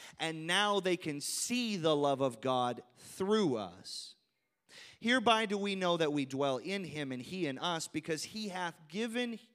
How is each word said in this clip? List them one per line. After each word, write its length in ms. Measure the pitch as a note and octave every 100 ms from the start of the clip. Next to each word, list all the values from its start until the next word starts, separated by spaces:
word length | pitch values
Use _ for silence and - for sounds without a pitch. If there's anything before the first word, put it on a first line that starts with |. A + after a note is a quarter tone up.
| - -
and 260 | D#3+ D#3+ D#3+
now 340 | F#3 G#3 G3+
they 180 | F#3 F3+
can 220 | E3 D3
see 580 | - - - B3 A#3 G3+
the 180 | D#3+ D3+
love 260 | C#3+ C3+
of 200 | C3+ A#2
God 420 | C3 B2+ B2 A#2+ - _
through 580 | - - F#3+ G#3+ F#3+ A#2
us. 560 | F#2+ F2 - - - - _ _ _ _ _ - - -
"Hereby 460 | A3+ B3+ A3+ A3 A3
do 120 | G3+
we 180 | G3+ G3
know 220 | F#3 F3
that 160 | D#3
we 120 | D3 C3
dwell 320 | C3 C#3 C3
in 260 | A2 G3
him 280 | F3 D3 C#3
and 100 | B2+
he 260 | B2 F3+ D#3+
in 100 | C3
us, 300 | E3+ E3 -
because 360 | D#3+ D3+ D#3+
he 260 | - G#3+ G#3+
hath 260 | F3+ F3+ E3 D#3
given 500 | E3 A#3 A3+ B3 A3+ -